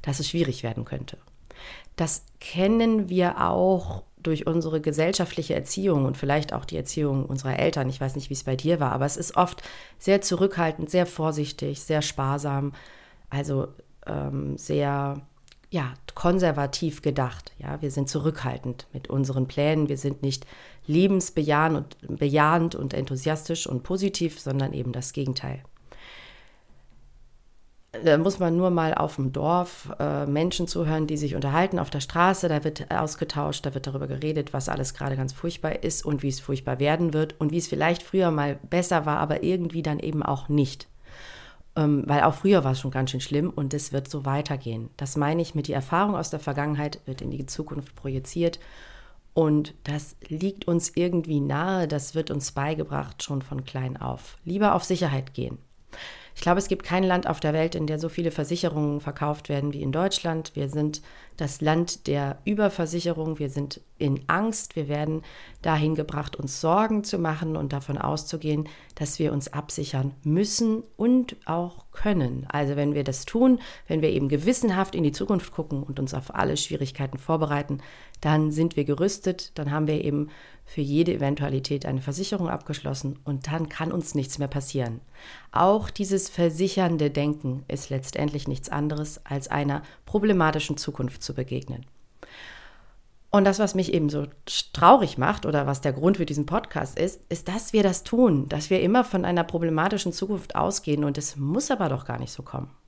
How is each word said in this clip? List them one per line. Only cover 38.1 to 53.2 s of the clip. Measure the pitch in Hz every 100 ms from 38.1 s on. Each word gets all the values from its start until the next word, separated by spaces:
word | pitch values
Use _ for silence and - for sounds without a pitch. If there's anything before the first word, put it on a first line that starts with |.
| 190 180
mal | 156 143 139 -
besser | 175 175 170 151
war, | 147
aber | 151 151
irgendwie | - 185 170 165
dann | 156 147
eben | - 156
auch | - 139 -
nicht. | 147 135 - - - - - - - - - - -
Ähm, | 151 143 -
weil | 143
auch | 160
früher | 156 196 196
war | 135
es | 131
schon | 139
ganz | 131 131
schön | 131
schlimm | - 143 165
und | - 139
es | 143 143
wird | 139 135
so | 151
weitergehen. | 135 139 147 139 120 113 113 -
Das | 135 151
meine | 143 160
ich | 165
mit, | 151 147
die |
Erfahrung | 139 135 170 202 185
aus | 147
der | 156
Vergangenheit | 147 139 147 147 147 - -
wird | 131
in | 127
die | 135 135
Zukunft | - 156 151 135
projiziert | - 139 131 131 - 170 170 - - - - - - -
und | - 160 151 151 -
das | - 147 - - -
liegt | 156 185 196 -
uns | 170 -
irgendwie | - 175 175 160 151
nahe, | 143 139 175 190 165
das | 151 139
wird | 160 156
uns | 147 139
beigebracht | - 139 156 151 143 139 -